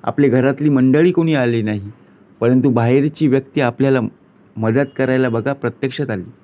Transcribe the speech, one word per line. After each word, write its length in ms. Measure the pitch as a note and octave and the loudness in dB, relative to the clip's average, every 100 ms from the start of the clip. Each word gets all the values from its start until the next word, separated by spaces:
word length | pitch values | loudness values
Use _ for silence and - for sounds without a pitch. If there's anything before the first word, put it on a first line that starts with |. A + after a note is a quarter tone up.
आपले 260 | - - C#3 | -4 0 2
घरातली 400 | B2 C3 C3+ D3+ | 4 0 0 0
मंडळी 440 | C3+ C3 C#3 F3 | 2 2 4 2
कोणी 220 | F3 E3 | 2 0
आले 260 | D3+ B2 A#2 | 0 0 0
नाही, 280 | G#2+ G#2+ G2+ - _ _ _ _ | -2 -6 -8 -18 _ _ _ _
परंतु 300 | A#2+ B2+ C3+ | 2 2 2
बाहेरची 560 | A#2+ A#2 C3 D3 D3+ D#3 | 2 2 2 0 -2 0
व्यक्ती 320 | C3+ C3+ - | 0 -2 -2
आपल्याला 400 | B2 A#2+ C3+ C3 A2+ - _ _ _ - | -2 0 0 0 -2 -10 _ _ _ -4
मदत 380 | A2+ A#2 C#3 - | -2 0 -2 -4
करायला 320 | C3 C3 B2+ | -2 0 0
बघा 240 | A2+ A#2 | -2 -4
प्रत्यक्षात 580 | C#3 A#2+ - C3+ - C3+ | -4 -6 -6 -8 -6 -6
आली. 200 | G2+ F2+ - | -8 -10 -18